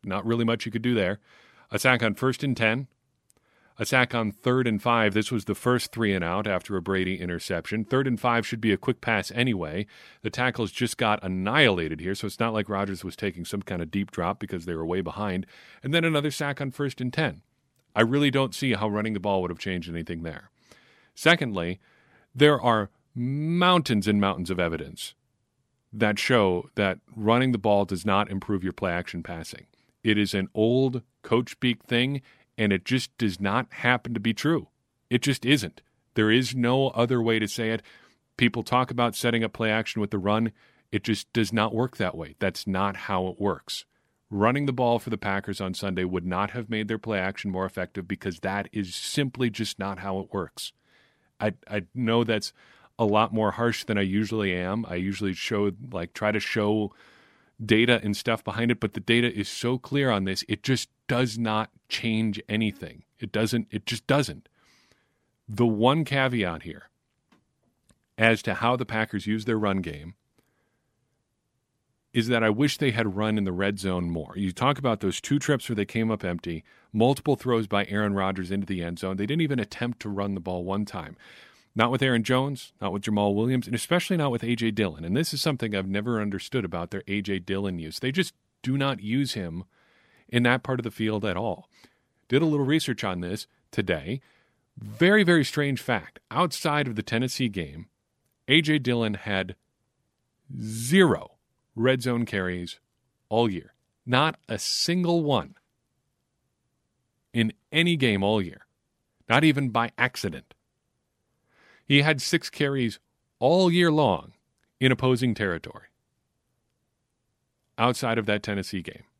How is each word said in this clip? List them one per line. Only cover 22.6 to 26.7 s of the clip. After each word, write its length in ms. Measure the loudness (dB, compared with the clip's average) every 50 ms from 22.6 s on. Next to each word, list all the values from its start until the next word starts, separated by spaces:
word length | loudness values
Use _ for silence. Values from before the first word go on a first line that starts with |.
are 300 | 4 4 4 4 2 -2 _ _ _ _ _
mountains 920 | -6 -4 -4 -4 -4 -2 0 2 4 4 4 4 4 4 2 2 2 4
and 140 | 4 4 4
mountains 300 | 4 2 0 -2 -4 -4
of 100 | 0 0
evidence 540 | 0 0 -2 -4 -6 -10 -12 -14 -14 -14 -14 _ _ _ _ _ _ _ _ _ _ _ _ _ _ _
that 260 | -2 2 2 2 2 0
show 500 | 0 2 4 6 6 4 2 0 -2 -6